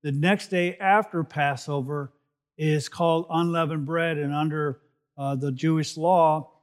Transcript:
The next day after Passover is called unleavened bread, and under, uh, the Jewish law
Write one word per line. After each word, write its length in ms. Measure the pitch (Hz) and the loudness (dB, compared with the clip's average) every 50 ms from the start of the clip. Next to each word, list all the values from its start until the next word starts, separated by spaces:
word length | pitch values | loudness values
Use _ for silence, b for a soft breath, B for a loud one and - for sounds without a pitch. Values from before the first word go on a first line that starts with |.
| - | -4
The 100 | 151 139 | -4 -2
next 360 | 143 151 180 202 202 - - | 0 2 2 2 0 0 -4
day 300 | 190 180 175 175 - - | -2 -2 0 -2 -4 -2
after 440 | 202 190 196 214 - - - 170 160 | 2 4 4 4 2 0 -2 -4 -4
Passover 920 | - - 151 147 143 139 123 - - 147 143 131 131 147 147 143 131 _ _ _ _ _ _ _ _ _ | -4 -2 -2 -2 -2 -2 -4 -6 -6 -4 -4 -4 -4 -6 -8 -8 -10 _ _ _ _ _ _ _ _ _
is 320 | - 156 156 151 151 135 - | -2 0 0 0 0 -2 -4
called 380 | - - 175 165 165 165 175 - | -4 0 2 2 2 2 0 -2
unleavened 560 | 165 165 170 170 170 165 165 151 160 156 143 | -2 0 0 0 0 0 0 0 -2 -4 -4
bread, 320 | 139 165 170 165 165 160 | -2 -2 -2 -2 -2 -2
and 160 | 147 147 143 143 | -2 -4 -2 -2
under, 480 | 147 151 156 147 156 151 147 131 - _ _ _ _ _ _ _ - | -2 -2 -2 -2 -2 -2 -4 -4 -6 _ _ _ _ _ _ _ -8
uh, 160 | 139 139 139 | -6 -4 -4
the 180 | 131 139 143 131 | -2 -4 -4 -4
Jewish 460 | 127 156 160 160 160 151 - - 160 | -2 0 0 2 2 0 -4 -6 -2
law 540 | 156 170 190 175 165 156 156 156 147 - _ _ | 2 4 6 6 6 6 4 2 -2 -8 _ _